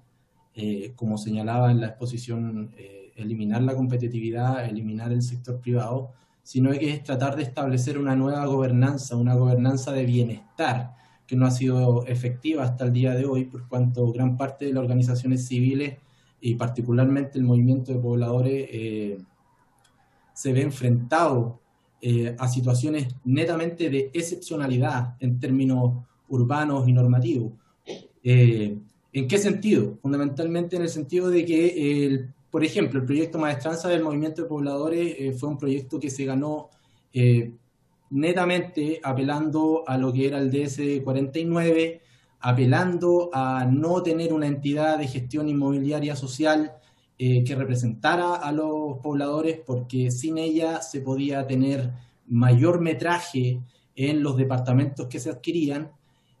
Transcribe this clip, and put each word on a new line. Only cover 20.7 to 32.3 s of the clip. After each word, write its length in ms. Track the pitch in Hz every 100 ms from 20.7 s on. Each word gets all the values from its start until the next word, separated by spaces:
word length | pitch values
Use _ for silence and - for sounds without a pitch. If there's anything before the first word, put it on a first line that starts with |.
| 131 123 120 - 160 165 127 117 - _ _ _ _
eh, 360 | 123 120 117 120
a 100 | 127
situaciones 600 | 131 123 123 151 151 131 - 123
netamente 640 | 139 165 165 165 170 160
de 220 | 135 135
excepcionalidad 1000 | 170 165 175 - 160 135 123 151 131 120 -
en 200 | 127 123
términos 680 | 131 135 135 127 123 120 - _ _
urbanos 580 | 131 120 147 151 139 127
y 60 |
normativos. 600 | 127 123 123 147 139 110 - _ _ - - - _
Eh, 540 | 127 123 120 110 104 104 - _ _
¿en 160 | 135 127
qué 100 | 202
sentido? 580 | 202 180 214 156 - -
Fundamentalmente 760 | 139 143 143 131 165 170 175 180
en 80 |
el 60 | 170
sentido 420 | 160 135 180 180
de 120 | 175
que, 600 | 165 160 175 170 143 143 143
el, 240 | 135 127